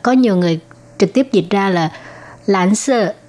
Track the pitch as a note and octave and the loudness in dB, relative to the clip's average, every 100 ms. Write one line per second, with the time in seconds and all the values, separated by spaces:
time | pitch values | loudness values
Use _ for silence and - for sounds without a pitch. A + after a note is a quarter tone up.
0 | A#3 C4 A#3+ F#3 F3 E3 - - - - | 0 2 2 2 0 -2 -6 -20 -20 -2
1 | F#3+ B3 C4+ G3+ E3 G3+ G3 F3 D#3+ - | 0 0 0 0 0 -2 -2 -2 -4 -6
2 | - - - - - G3 F3+ G#3+ - B3 | -20 -20 -20 -12 -2 0 0 0 0 0
3 | F#3 - | -2 -6